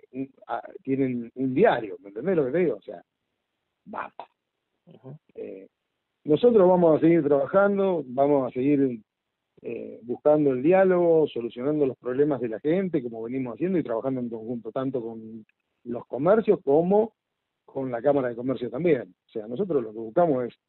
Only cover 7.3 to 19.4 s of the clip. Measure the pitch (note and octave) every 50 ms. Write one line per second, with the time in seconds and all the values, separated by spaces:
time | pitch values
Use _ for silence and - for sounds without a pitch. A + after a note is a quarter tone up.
7.3 | D3 C#3 C#3 B2+ - G3 G3+ G3+ G3+ G3 G3 F#3+ F3+ D#3+ C3+ B2+ B2 C3+ C#3 C#3+
8.3 | D3 C#3 C3 A2+ - B2+ C3 C#3+ D3 C#3 C#3 C3 A#2+ A2 - _ _ _ _ _
9.3 | _ _ _ _ _ _ - A#2+ A#2 A2+ A2 A2 A2+ A#2 A2+ A#2+ A#2+ - - D3
10.3 | D3+ D#3 D3 C#3 C3 B2 C3 D#3+ F#3 F#3+ F#3+ F#3+ F3+ F3 F3 E3+ E3 D#3+ D3+ -
11.3 | - A#2+ A#2 A2+ - A#2+ B2+ D3 D3+ D3+ C#3+ C3 A#2+ - - B2 B2+ C3+ D3 D#3
12.3 | C#3+ A#2 B2 A2+ A2 G2+ - D3+ E3 F#3+ G3 F3+ D#3+ D3 A#2+ A#2+ A2+ A2+ A2+ A#2
13.3 | B2+ C3+ B2+ A#2+ A2+ - D#3+ F#3+ F#3+ D#3+ B2+ A#2+ A#2 A2+ B2 C3+ C3 B2+ B2 A2+
14.3 | A#2 A2 A2 A2+ B2+ A#2 A2 A2+ - C3+ C3 C3+ B2+ B2+ A2 A#2 A2+ A2+ A2 A2
15.3 | A2+ A2+ A2 _ _ _ _ _ _ _ - A#2+ A#2+ A#2 - - A#2+ B2 C#3+ F3+
16.3 | G#3+ A3+ - G#3+ F#3 D3+ - C#3 C#3 D#3+ E3+ F3+ G3+ G#3 A3+ A3+ - _ _ _
17.3 | _ _ _ _ _ _ _ _ - C3+ C3+ C3 A#2+ A#2 A2+ D3 C#3+ C#3+ B2+ B2
18.3 | A#2 A#2 B2 C3 B2+ A2 A#2+ A2+ A2+ C3+ E3+ F3 C#3+ A#2+ G2+ F2+ - _ _ _
19.3 | - A2+